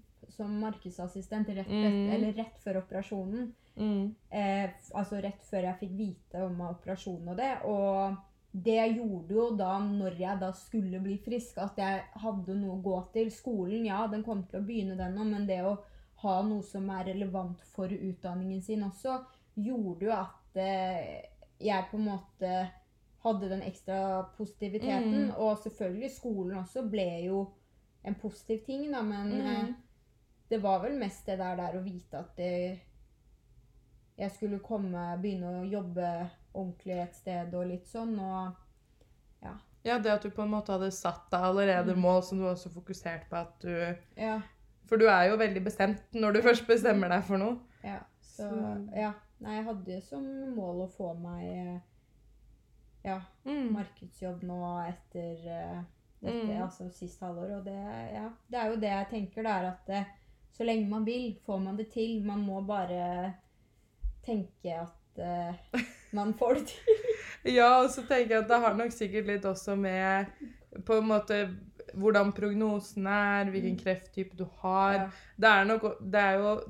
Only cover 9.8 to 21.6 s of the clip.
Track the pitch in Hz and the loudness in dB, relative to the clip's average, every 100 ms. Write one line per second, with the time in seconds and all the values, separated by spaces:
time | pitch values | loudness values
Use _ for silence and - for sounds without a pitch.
9.8 | 202 202 190 175 180 190 185 185 - 226 | 0 0 -2 -2 -4 -2 -4 -6 -6 -2
10.8 | 190 185 190 196 - 240 233 - 196 - | -2 -2 -2 -4 -4 -6 -6 -6 -6 -2
11.8 | 196 190 - - 220 202 180 196 196 185 | -2 -2 -4 -8 -4 -4 -2 -2 -2 -2
12.8 | 185 185 180 226 226 214 - 220 180 214 | -2 -2 -2 0 -2 -2 -4 -2 -2 -2
13.8 | 226 196 220 208 220 214 185 190 202 233 | 0 0 0 -2 -4 -4 -6 -6 -4 -2
14.8 | 190 185 185 190 214 208 202 185 185 202 | -4 -4 -4 -2 -2 0 0 0 0 -2
15.8 | - - - _ 202 185 208 214 196 196 | -6 -20 -20 _ 0 2 2 0 -4 -6
16.8 | 190 190 185 190 196 185 185 180 - - | -4 -4 -4 -4 -2 -4 -4 -8 -12 -6
17.8 | 185 202 196 180 185 180 185 190 185 214 | -4 -4 -4 -6 -6 -6 -4 -4 -4 -2
18.8 | 202 185 262 262 254 - _ - 208 254 | -4 -4 -4 -4 -6 -20 _ -4 -2 -2
19.8 | 202 170 196 220 185 - _ 190 190 190 | -2 -2 0 0 -2 -10 _ -4 0 0
20.8 | 185 180 107 - - - - - | 0 -2 -6 -10 -14 -20 -20 -6